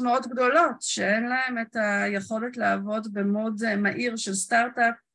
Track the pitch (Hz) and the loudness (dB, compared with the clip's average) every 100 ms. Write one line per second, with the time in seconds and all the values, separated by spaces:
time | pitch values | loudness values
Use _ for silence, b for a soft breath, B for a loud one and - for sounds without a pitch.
0 | 247 247 254 240 247 294 330 233 - - | 0 0 0 0 4 6 4 2 -6 -2
1 | 190 214 240 254 262 247 226 233 214 202 | 0 2 0 -2 -2 -4 -4 -2 0 0
2 | 202 202 196 220 240 247 202 196 202 214 | 0 -2 -4 -4 -4 -2 0 0 -2 -4
3 | 220 202 202 208 220 214 226 202 202 - | -4 -2 0 0 0 -2 -2 0 0 0
4 | 247 226 208 196 - 233 240 247 233 233 | -2 -4 -4 -4 0 2 2 2 0 0
5 | _ | _